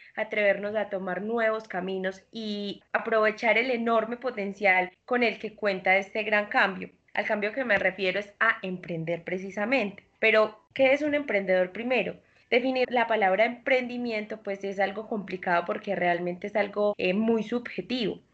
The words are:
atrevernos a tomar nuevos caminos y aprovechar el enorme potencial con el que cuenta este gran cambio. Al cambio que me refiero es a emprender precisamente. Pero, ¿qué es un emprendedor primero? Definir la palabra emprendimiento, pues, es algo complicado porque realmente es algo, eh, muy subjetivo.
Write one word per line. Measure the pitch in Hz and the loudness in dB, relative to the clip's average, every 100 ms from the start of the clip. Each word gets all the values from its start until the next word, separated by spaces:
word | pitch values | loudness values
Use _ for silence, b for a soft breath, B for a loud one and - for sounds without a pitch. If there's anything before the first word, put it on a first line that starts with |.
| B B | B B
atrevernos | 220 214 202 185 202 214 | -4 2 2 2 0 -4
a | 202 | -2
tomar | 190 190 180 | -4 -4 -4
nuevos | 208 233 220 220 214 | -2 0 0 0 -4
caminos | 185 185 190 190 190 _ | -6 -4 -4 -4 -6 _
y | 226 214 202 202 - _ | -10 -6 -6 -6 -8 _
aprovechar | 202 226 220 214 208 233 214 | -6 0 2 2 2 2 2
el | 262 | 2
enorme | 240 233 233 214 240 | 0 2 2 0 -4
potencial | 262 214 196 190 196 185 180 - | -6 -4 -6 0 4 4 2 -4
con | - 247 | -4 0
el | 233 196 | 0 0
que | 214 | -8
cuenta | - 208 185 185 190 | -4 -2 0 4 4
este | 196 220 | 2 -4
gran | 208 214 208 | 0 0 2
cambio. | 262 196 185 185 - _ | 2 2 0 -10 -16 _
Al | - 220 | -4 -2
cambio | 214 208 | -2 -2
que | 240 247 | -2 0
me | 196 | 2
refiero | 190 190 190 185 | 2 0 -2 -2
es | 208 - | -4 -2
a | 226 220 | 0 0
emprender | 190 180 165 165 160 170 165 | -4 -8 -6 -6 -4 -4 -4
precisamente. | 185 190 185 208 269 208 - - _ | -6 -6 -4 0 0 0 -6 -18 _
Pero, | 220 214 214 - _ | 4 4 4 -2 _
¿qué | - 269 | 2 4
es | 277 | 4
un | 302 | 2
emprendedor | 294 285 202 190 185 180 | -2 0 0 2 2 2
primero? | 190 240 247 180 - b b b | -2 -2 0 0 -6 b b b
Definir | 240 262 254 247 | 0 2 0 0
la | 247 226 | 0 2
palabra | 220 190 190 | 2 4 4
emprendimiento, | 233 240 - 254 247 247 240 214 214 214 | 2 0 0 0 0 -6 -4 -4 -6 -8
pues, | - 196 | -8 -6
es | 196 196 | -4 -2
algo | 196 196 - | -2 -2 -6
complicado | 220 185 185 190 175 175 | -6 -6 -6 0 2 2
porque | 214 208 185 | -4 -4 0
realmente | 175 175 175 180 208 | 0 0 -2 -6 -4
es | 208 | -2
algo, | 202 208 208 208 | -2 0 0 2
eh, | 185 190 | 0 2
muy | 220 226 | 2 0
subjetivo. | 214 240 240 - - 254 196 - _ | 0 -4 -4 -8 -4 -2 -2 -4 _